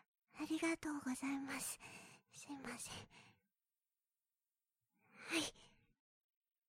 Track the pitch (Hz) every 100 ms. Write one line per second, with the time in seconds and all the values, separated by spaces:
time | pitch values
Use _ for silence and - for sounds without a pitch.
0 | - _ _ - 302 311 330 330 311 294
1 | 269 254 269 277 269 269 - - - -
2 | - - _ - - 277 247 247 - -
3 | - - - - _ _ _ _ _ _
4 | _ _ _ _ _ _ _ _ _ _
5 | _ - - 330 302 - - - - _
6 | _ _ _ _ _ _